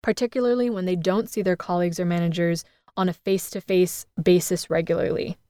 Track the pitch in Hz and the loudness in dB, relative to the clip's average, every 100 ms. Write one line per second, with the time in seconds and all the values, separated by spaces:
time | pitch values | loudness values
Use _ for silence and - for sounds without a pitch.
0 | - 208 240 262 247 247 247 202 185 180 | -2 -2 -2 0 0 2 0 0 -2 0
1 | 170 196 220 - 190 180 - 175 175 170 | 0 0 -2 -2 0 -2 -2 0 0 0
2 | 175 175 170 165 170 170 - _ _ - | -2 0 0 0 0 0 -6 _ _ -2
3 | 185 165 - 190 - 196 - 185 180 - | -2 -2 -2 -2 -2 -10 0 2 2 -2
4 | - - 160 180 - 180 - 165 165 170 | -10 0 4 4 4 -4 0 -2 0 0
5 | - 160 - 175 | 0 -2 -4 -10